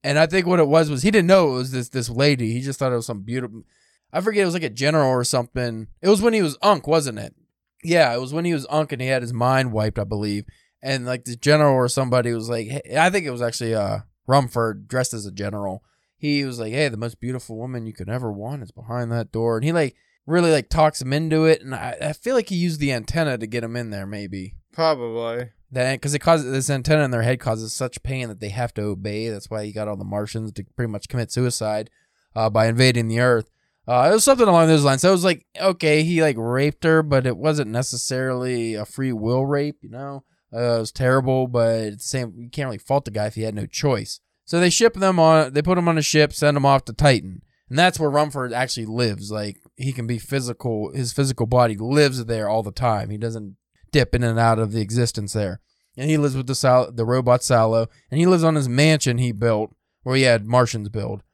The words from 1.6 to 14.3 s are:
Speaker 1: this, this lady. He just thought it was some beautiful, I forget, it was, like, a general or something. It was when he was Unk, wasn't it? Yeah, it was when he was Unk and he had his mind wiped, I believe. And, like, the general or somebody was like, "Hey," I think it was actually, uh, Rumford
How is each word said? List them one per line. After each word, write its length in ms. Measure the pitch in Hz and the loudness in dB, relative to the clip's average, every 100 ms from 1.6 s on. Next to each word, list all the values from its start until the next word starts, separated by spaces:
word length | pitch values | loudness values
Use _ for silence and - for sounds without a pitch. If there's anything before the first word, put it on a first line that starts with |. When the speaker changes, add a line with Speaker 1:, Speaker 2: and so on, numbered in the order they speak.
| 131 | -4
Speaker 1:
this, 180 | 127 120 | -6 -4
this 220 | 131 117 | -6 -4
lady. 420 | 120 143 135 110 | 0 2 2 -2
He 80 | 117 | -4
just 180 | 135 131 | -6 -4
thought 140 | 131 | -2
it 40 | 120 | -2
was 100 | 113 | -4
some 160 | 107 | -10
beautiful, 400 | 101 127 120 110 - _ _ _ _ | -8 -8 -8 -14 -20 _ _ _ _
I 80 | 151 | -4
forget, 220 | 190 208 | 0 0
it 20 | |
was, 100 | 185 | 0
like, 80 | 170 | -2
a 60 | 160 | -6
general 380 | 113 143 160 135 | -2 0 2 2
or 140 | 127 | 2
something. 640 | 123 131 120 131 120 110 110 - | 0 -2 -4 -6 -6 -8 -14 -2
It 60 | 180 | 2
was 120 | 208 | 4
when 100 | 233 | 4
he 80 | 220 | 2
was 140 | 165 131 | -2 0
Unk, 240 | 202 180 143 | 2 2 2
wasn't 320 | 160 139 107 | 0 0 -8
it? 160 | 117 _ _ _ _ _ | -12 _ _ _ _ _
Yeah, 320 | 165 170 139 | 0 4 4
it 60 | 120 | 2
was 120 | 131 | -4
when 120 | 151 | -4
he 80 | 175 | -2
was 120 | 160 127 | -2 -2
Unk 220 | 156 151 | -2 -2
and 80 | 127 | -4
he 60 | 127 | -2
had 140 | 131 | -2
his 100 | 120 | -2
mind 400 | 120 123 131 127 | -2 2 2 0
wiped, 260 | 110 107 - | 0 -2 -2
I 60 | |
believe. 400 | 101 104 104 104 - _ _ _ | -6 -4 -4 -4 -8 _ _ _
And, 240 | 131 135 123 | -6 -6 -4
like, 180 | 127 | -6
the 100 | 117 | -8
general 400 | 117 147 151 147 | -4 2 4 6
or 140 | 131 123 | 4 2
somebody 440 | 139 127 127 120 | 0 0 0 0
was 140 | 117 113 | -4 -4
like, 200 | 117 107 | -6 -6
"Hey," 140 | 139 - 139 | -10 -4 0
I 120 | 175 | 2
think 160 | 190 151 | 2 -4
it 40 | |
was 120 | 123 | -4
actually, 320 | 120 - 117 | -4 -4 -2
uh, 260 | 113 101 101 - _ | -2 -2 -4 -8 _
Rumford 600 | - | 0